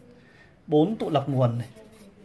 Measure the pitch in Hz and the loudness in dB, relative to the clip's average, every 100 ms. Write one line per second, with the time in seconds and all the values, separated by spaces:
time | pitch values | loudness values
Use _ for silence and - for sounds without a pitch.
0 | - - - - - _ - 151 175 220 | -20 -20 -20 -20 -20 _ 0 2 2 0
1 | 190 147 131 131 123 120 - - - - | -2 -2 0 0 0 -2 -10 -16 -20 -20
2 | - - | -20 -20